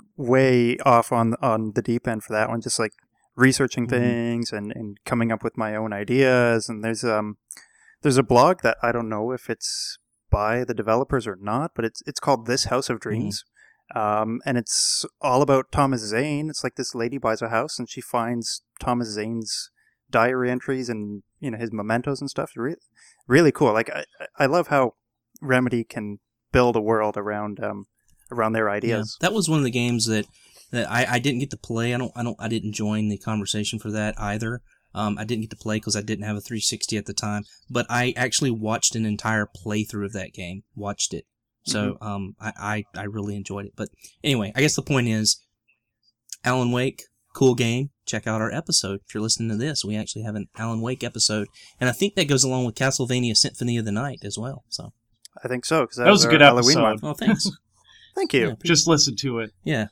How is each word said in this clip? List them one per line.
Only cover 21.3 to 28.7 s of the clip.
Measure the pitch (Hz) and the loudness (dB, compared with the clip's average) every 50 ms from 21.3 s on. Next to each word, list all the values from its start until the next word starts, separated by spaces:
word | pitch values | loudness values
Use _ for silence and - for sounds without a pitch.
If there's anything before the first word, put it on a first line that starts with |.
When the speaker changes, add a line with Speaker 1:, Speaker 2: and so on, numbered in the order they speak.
| _ - | _ -10
Speaker 1:
you | 156 131 | -8 -8
know, | 110 107 | -6 -6
his | 117 110 110 | -6 -6 -6
mementos | 107 101 107 113 120 123 143 139 - | -6 -2 -2 -2 0 0 -2 -4 -4
and | 143 135 | -6 -8
stuff. | - - - - - | -6 -6 -8 -8 -6
Re-, | - 117 143 170 - _ _ _ _ _ - _ _ _ | -6 -6 -6 -6 -8 _ _ _ _ _ -20 _ _ _
really | - 123 160 170 143 | 4 6 6 8 6
cool. | - - 151 117 107 | 6 4 4 4 4
Like, | 113 117 - | 2 0 -2
I, | - - - - _ - 151 - _ - | -4 -10 -10 -12 _ -16 -16 -10 _ 0
I | 143 | 0
love | 131 151 175 156 - | 2 2 2 0 2
how | 147 139 131 113 - _ _ _ _ _ _ _ _ - 156 | 2 2 2 2 -2 _ _ _ _ _ _ _ _ -10 -2
Remedy | 135 127 127 127 123 123 117 113 | 2 2 2 2 2 0 -2 -4
can | - - 117 107 104 104 - _ _ _ _ _ _ - | -4 -8 -10 -8 -8 -10 -12 _ _ _ _ _ _ 4
build | 131 123 120 113 | 4 4 6 4
a | 113 | 2
world | 107 110 113 110 107 107 104 | 2 2 2 2 2 0 -2
around, | 104 101 104 104 104 104 107 101 - 110 | -4 -4 -4 -4 -4 -6 -6 -8 -6 -6
um, | 104 104 101 98 _ _ _ _ _ _ _ _ - | -6 -6 -8 -12 _ _ _ _ _ _ _ _ -10
around | 123 120 110 110 110 | -2 0 0 2 2
their | 110 110 104 | 2 0 0